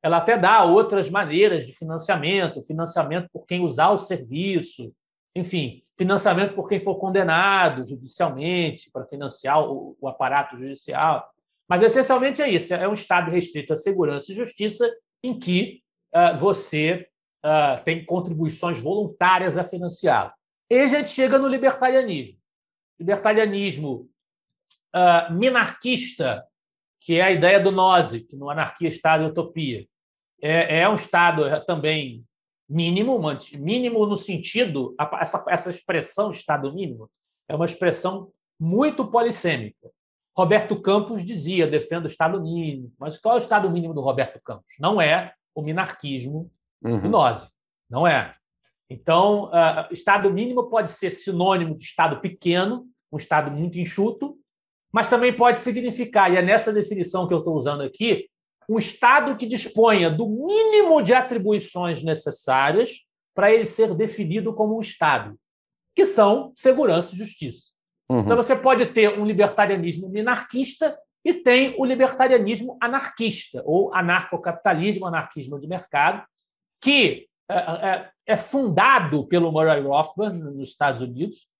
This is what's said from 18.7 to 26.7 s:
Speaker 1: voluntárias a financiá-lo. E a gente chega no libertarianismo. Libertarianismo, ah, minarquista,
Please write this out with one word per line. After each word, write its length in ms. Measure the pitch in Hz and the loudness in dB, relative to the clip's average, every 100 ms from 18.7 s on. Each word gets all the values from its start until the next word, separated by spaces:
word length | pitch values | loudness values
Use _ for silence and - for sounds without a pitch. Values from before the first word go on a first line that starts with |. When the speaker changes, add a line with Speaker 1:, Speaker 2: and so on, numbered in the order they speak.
| 139 | -4
Speaker 1:
voluntárias 800 | 139 202 208 - 180 185 180 156 | -4 -4 -6 -2 2 2 0 -4
a 60 | |
financiá-lo. 680 | 175 180 175 175 170 120 90 _ _ _ _ | -6 -8 -10 -4 0 0 -2 _ _ _ _
E 80 | 247 | 2
a 80 | 277 | 4
gente 220 | 294 294 | 2 -2
chega 300 | - 262 269 | -2 2 2
no 100 | 269 | 2
libertarianismo. 880 | 254 262 254 254 262 240 160 117 _ _ _ _ _ _ _ | 0 0 0 2 2 0 -6 -10 _ _ _ _ _ _ _
Libertarianismo, 1080 | 165 202 220 214 214 202 202 139 151 120 - _ _ _ _ _ _ _ _ | -4 -2 2 2 0 -2 -4 -6 -8 -8 -12 _ _ _ _ _ _ _ _
ah, 360 | 180 180 170 170 | 2 6 4 2
minarquista, 1120 | 170 247 247 208 - 247 226 - - 135 110 - _ _ | 0 2 2 0 -4 -4 -4 -6 -4 -4 -4 -10 _ _